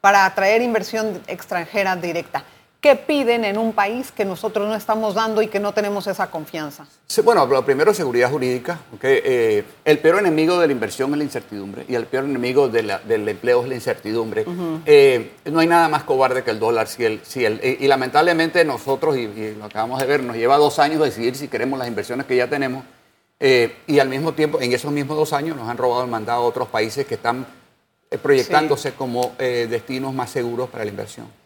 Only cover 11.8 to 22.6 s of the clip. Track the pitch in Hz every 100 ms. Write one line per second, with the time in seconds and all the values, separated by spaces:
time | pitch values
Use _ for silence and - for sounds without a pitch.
11.8 | - 98 113 135 139 131 123 127 135 113
12.8 | 107 98 104 110 107 101 120 123 123 127
13.8 | 123 - 107 113 113 107 110 175 170 160
14.8 | 156 143 139 123 113 - 160 160 165 170
15.8 | 165 147 - 131 131 127 123 110 110 117
16.8 | 110 - 113 107 - 131 110 107 127 123
17.8 | 139 135 127 147 175 165 165 170 156 120
18.8 | 139 135 160 135 110 104 107 107 107 107
19.8 | 113 131 135 143 123 113 120 139 147 -
20.8 | 147 156 147 110 117 135 143 110 127 135
21.8 | 120 104 - 123 135 123 127 143